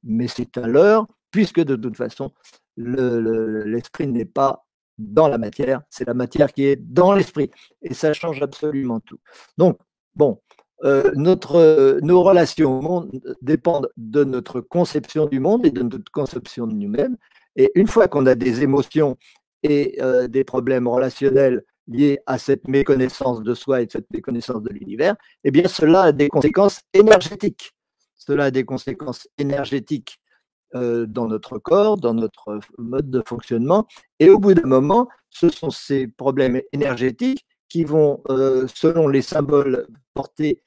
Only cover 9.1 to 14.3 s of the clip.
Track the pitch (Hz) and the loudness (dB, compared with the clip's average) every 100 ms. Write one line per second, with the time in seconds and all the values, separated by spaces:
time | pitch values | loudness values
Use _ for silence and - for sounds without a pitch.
9.1 | - _ - _ - 180 - _ _ _ | -20 _ -20 _ 0 0 0 _ _ _
10.1 | - 143 101 _ _ _ _ - 139 - | 0 0 0 _ _ _ _ 0 2 2
11.1 | 143 160 180 - 165 160 156 135 143 147 | 2 0 0 2 6 6 6 4 2 4
12.1 | 180 180 180 156 - 147 131 151 180 156 | 4 6 4 2 0 -2 0 -4 -6 -6
13.1 | 131 135 - 127 156 170 143 131 - 110 | -14 -14 -12 -4 -2 0 -2 -6 -10 -4
14.1 | 143 139 | 0 0